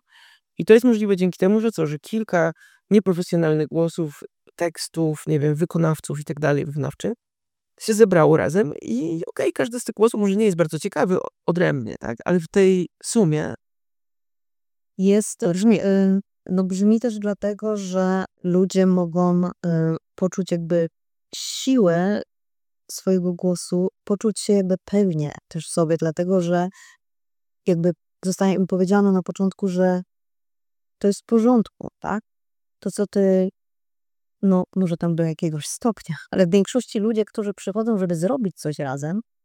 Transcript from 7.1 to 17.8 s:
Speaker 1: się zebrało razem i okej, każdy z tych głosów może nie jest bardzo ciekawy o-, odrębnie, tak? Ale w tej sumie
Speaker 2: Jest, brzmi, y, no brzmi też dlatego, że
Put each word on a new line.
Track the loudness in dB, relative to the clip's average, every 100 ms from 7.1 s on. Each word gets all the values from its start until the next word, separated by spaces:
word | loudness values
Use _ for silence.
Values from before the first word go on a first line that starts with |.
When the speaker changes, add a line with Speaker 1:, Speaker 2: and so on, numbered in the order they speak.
| -8 _ _ _ _ _ _
Speaker 1:
się | -2
zebrało | 4 4 6 4 4
razem | 0 -2 -2 -6
i | -8 -6 -4 -6 -8
okej, | -4 -4
każdy | -2 -4 -6
z |
tych | -8 0
głosów | 0 2
może | 0 2
nie | 2
jest | 2
bardzo | 0 -2
ciekawy | -6 -2 0 0
o-, | -4 -8 -4
odrębnie, | 0 0 0 -4 -8
tak? | -10 -8 -2
Ale | -2
w | 0
tej | 2 4 4 -2 _
sumie | -4 0 2 2 -4 -8 _ _ _ _ _ _ _ _ _ _ _ _ _ -2
Speaker 2:
Jest, | 2 2 0 -4 -2
brzmi, | 2 4 4
y, | 4 2 2 0 -2 _ -6
no | -2
brzmi | -2 0 2 2
też | 0 -4
dlatego, | -6 -4 -6 -6 -4
że | -4